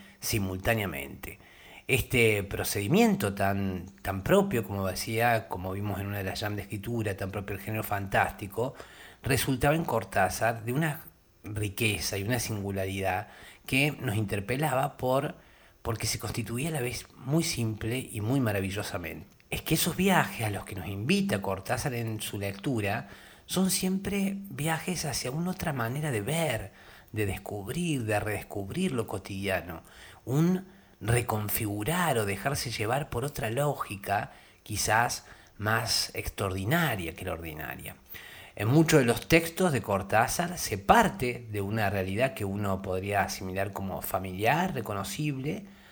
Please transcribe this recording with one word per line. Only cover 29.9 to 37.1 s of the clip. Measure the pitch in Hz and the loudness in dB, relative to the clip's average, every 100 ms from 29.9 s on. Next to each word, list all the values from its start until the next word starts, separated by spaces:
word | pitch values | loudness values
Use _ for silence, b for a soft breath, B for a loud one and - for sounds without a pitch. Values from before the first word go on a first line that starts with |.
| B B B 117 | B B B -2
un | 143 170 185 - B B B | 2 4 2 -2 B B B
reconfigurar | 107 113 - 110 104 - 104 104 104 175 170 120 | 2 2 2 -2 0 -2 -2 -2 -2 0 2 2
o | 101 | 0
dejarse | 98 139 143 123 | 0 -2 -2 -4
llevar | 113 107 135 147 | -2 0 0 -2
por | 120 | -4
otra | 139 - 113 | -4 -4 -4
lógica, | 123 147 131 - 101 - 101 139 B B B | 0 0 -2 -6 -6 -2 0 -2 B B B
quizás | - 101 - 110 123 - B B B - | -8 -2 2 4 4 -2 B B B -4
más | 107 113 113 - - 117 | 0 0 2 0 0 -4
extraordinaria | - - 98 95 98 170 156 104 80 | -6 -2 -2 0 0 2 2 -2 -4